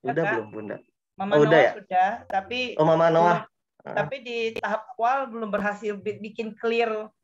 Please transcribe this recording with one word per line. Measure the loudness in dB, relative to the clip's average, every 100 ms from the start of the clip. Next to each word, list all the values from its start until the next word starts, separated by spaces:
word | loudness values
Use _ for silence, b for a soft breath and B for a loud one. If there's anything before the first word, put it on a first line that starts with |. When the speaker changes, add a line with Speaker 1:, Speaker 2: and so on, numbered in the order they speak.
| -4
Speaker 1:
Udah | -2
Speaker 2:
Kakak. | -2 -2
Speaker 1:
belum, | -6
Bunda? | -12 -12 -12 _ _ _ _
Speaker 2:
Mama | 2
Speaker 1:
Oh, | 4
udah | 6
Speaker 2:
Noah | 6 6
Speaker 1:
ya? |
Speaker 2:
sudah, | 2 -2 0 2 -2 -6
tapi | -6 -4 -6 -6 0
Speaker 1:
Oh, | 2
Mama | 4 4
Noah. | 6 4 2
Speaker 2:
belum, | -4 _ _ _ -8 -4
tapi | -4 -6
di | -8 -6 -4 -4
tahap | -6 -6 -8
awal | -2 0 0 -4
belum | -8 -6
berhasil | -4 -4 -4 -6 -6
bi-, | -8 -10
bikin | -12 -10 -10
clear | -6 -2 0 0 -2 -10 _